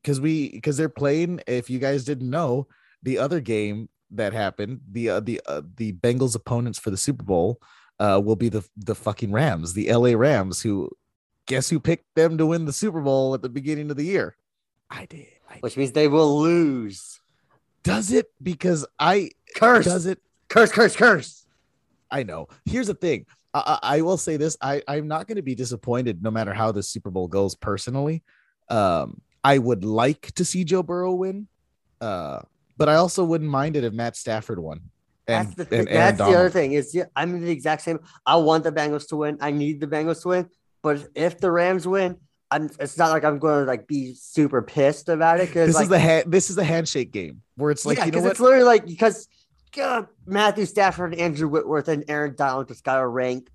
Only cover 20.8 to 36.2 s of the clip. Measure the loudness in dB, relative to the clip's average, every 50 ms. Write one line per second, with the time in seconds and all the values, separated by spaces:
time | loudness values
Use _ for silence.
20.8 | 4 4 4 6 6 6 6 4 0 -10 -18 -20 _ _ _ _ _ _ _ _
21.8 | _ _ _ _ _ _ -6 -6 -6 -6 -10 -12 -14 _ -20 _ _ -6 -4 -4
22.8 | -4 -4 -4 -2 -2 -2 -2 -2 -4 _ _ _ _ _ -6 -4 -2 -2 -2 -2
23.8 | 0 0 0 0 2 0 -2 -2 -2 -4 -4 -2 -2 -4 -4 _ -6 -4 -4 -4
24.8 | -6 -6 -6 -6 -4 -4 -6 -6 -6 -6 -8 -8 -6 -6 -6 -6 -6 -8 -8 -8
25.8 | -4 -4 -2 -2 -2 -4 -4 -4 -4 -4 -2 -2 -4 -4 -2 -2 -2 -2 -2 -4
26.8 | -6 -8 -10 -12 _ -8 -6 -6 -6 -2 0 0 0 -2 -2 _ -8 -6 -6 -6
27.8 | -6 -8 -6 -4 -4 -4 -6 -6 _ _ _ _ _ _ _ _ _ _ -2 0
28.8 | 2 2 2 0 -2 -6 -10 -20 _ _ _ _ 2 4 4 4 2 0 -2 -2
29.8 | -2 -2 0 2 2 0 0 _ -10 -12 -6 -6 -4 -4 -2 -4 -2 0 0 -2
30.8 | -2 -4 -4 -4 -2 -2 -2 -2 -4 -6 -6 -10 -14 _ _ _ _ _ _ _
31.8 | _ _ _ _ -8 -6 -6 -6 -6 -8 -10 -12 -14 _ _ _ _ _ _ 0
32.8 | 4 6 6 6 4 4 2 -2 0 0 0 -2 -2 -2 -2 -2 -2 0 -2 -2
33.8 | -2 -2 -4 -4 -6 -6 -6 -8 -6 -4 -4 -4 -4 -6 -8 -8 -8 -10 -12 -14
34.8 | -16 -20 _ _ _ _ _ _ _ -2 0 0 -2 -4 -8 -10 -6 -2 0 0
35.8 | 2 2 4 6 6 4 4 4